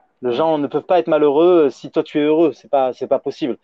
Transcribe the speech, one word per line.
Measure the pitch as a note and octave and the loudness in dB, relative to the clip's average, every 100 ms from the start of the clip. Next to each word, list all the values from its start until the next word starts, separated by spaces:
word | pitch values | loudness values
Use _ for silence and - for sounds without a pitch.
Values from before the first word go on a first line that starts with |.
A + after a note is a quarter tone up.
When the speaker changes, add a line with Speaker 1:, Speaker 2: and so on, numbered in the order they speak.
| _ _ | _ _
Speaker 1:
Les | B2 | -4
Speaker 2:
Ouais. | A#2+ | -2
Speaker 1:
gens | D#3+ D3+ | -2 -2
ne | C#3+ | -4
peuvent | D3 | -6
pas | - F3+ | -2 -2
être | E3 | 0
malheureux | D#3 D3 C#3 F3 F3 C#3+ | 2 2 2 4 4 2
si | - C#3+ | -2 -8
toi | D#3+ | -6
tu | - D3+ | -4 -2
es | |
heureux. | D3 D#3 D#3+ | 0 2 0
C'est | - A#2 | -2 -4
pas, | C#3 C3 | -2 -2
c'est | A#2 B2+ | -4 -4
pas | C3 | -4
possible. | C#3 - C#3 - | -4 -8 -8 -8